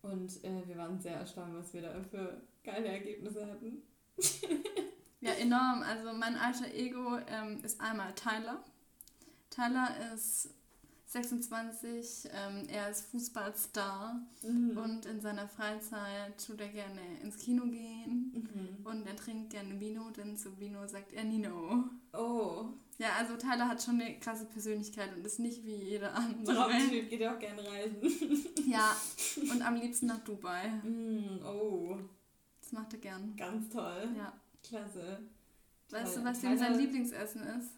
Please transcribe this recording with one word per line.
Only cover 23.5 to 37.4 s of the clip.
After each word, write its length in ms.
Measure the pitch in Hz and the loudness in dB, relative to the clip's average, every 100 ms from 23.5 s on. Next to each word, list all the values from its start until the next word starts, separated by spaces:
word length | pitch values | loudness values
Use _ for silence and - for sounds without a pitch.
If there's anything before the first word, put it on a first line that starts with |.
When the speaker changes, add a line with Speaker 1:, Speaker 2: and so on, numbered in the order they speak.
| 240 240 | 4 4
Speaker 2:
hat 140 | 233 | 2
schon 180 | - 240 | 4 4
eine 180 | 226 - | 2 -4
krasse 240 | 233 220 | -4 -4
Persönlichkeit 720 | 220 220 214 214 208 220 196 180 | -6 -4 0 0 -2 -4 -4 -4
und 80 | 202 | -4
ist 140 | - | 0
nicht 240 | 233 233 | 0 0
wie 100 | 220 208 | -4 -4
jeder 380 | 190 208 202 | -2 -2 0
andere. 400 | - 233 220 220 | 2 2 2 4
Speaker 1:
Traumtyp, 560 | 240 247 247 269 233 - | 8 8 8 6 4 0
geht 160 | 226 226 | 0 2
auch 120 | 240 | 0
gerne 240 | 208 208 202 | -4 -6 -6
reisen. 760 | 202 214 208 269 - 285 285 - - | -2 -2 4 4 4 4 4 4 4
<laughs> 80 | 269 | 6
Speaker 2:
Ja, 260 | 226 214 214 - - - - 277 | 8 8 6 -2 -2 -2 2 2
und 120 | 247 | 4
am 140 | 233 233 | 4 2
liebsten 300 | 240 - 240 | 2 2 2
nach 120 | 220 | 0
Dubai. 500 | 220 202 185 180 208 220 | -4 -4 -2 0 0 0
Speaker 1:
Mm, 560 | 214 233 226 220 202 185 | 0 0 0 0 0 -4
oh. 520 | - 202 214 185 170 196 190 - _ _ _ _ | -4 0 2 2 0 -4 -6 -14 _ _ _ _
Speaker 2:
Das 120 | - | -8
macht 200 | 220 220 | -8 -6
er 60 | 220 | -8
gern. 360 | 202 190 208 208 | -8 -6 -6 -6
Speaker 1:
Ganz 320 | 180 220 220 | -4 -2 -2
toll. 380 | 233 175 180 226 220 | -2 -2 -2 -2 -2
Speaker 2:
Ja. 160 | 202 - - - | -6 -10 -20 -20
Speaker 1:
Klasse. 580 | - 226 196 190 170 196 220 - _ - - _ _ | -8 -8 -6 -8 -8 -8 -12 -18 _ -20 -20 _ _
Speaker 2:
Weißt 260 | 214 233 233 | -4 -2 0
Speaker 1:
Toll. 80 | |
Speaker 2:
du, 40 | 240 | 0
was 120 | 240 | 2
dem 180 | 247 254 | 4 6
sein 140 | 240 | 8
Speaker 1:
Tyler 80 | 247 | 6
Speaker 2:
Lieblingsessen 600 | 285 269 233 - 208 226 | 6 4 0 -2 -4 -4